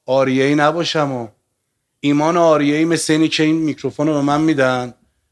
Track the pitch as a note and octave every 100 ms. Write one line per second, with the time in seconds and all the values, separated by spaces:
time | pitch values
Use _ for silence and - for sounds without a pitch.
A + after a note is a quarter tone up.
0 | - C3+ C3+ C3 C#3 D3 D3+ E3+ D#3 D#3
1 | C#3 B2+ G#2+ _ _ _ _ _ _ _
2 | C#3+ D3 D#3 F3 E3 D3+ C#3+ D3+ E3 D#3+
3 | - D#3 D#3 - D#3 D#3+ D#3 C3+ C3 -
4 | D3 D3 C#3+ D3 D#3+ C#3 C3 B2+ B2 -
5 | _ _ _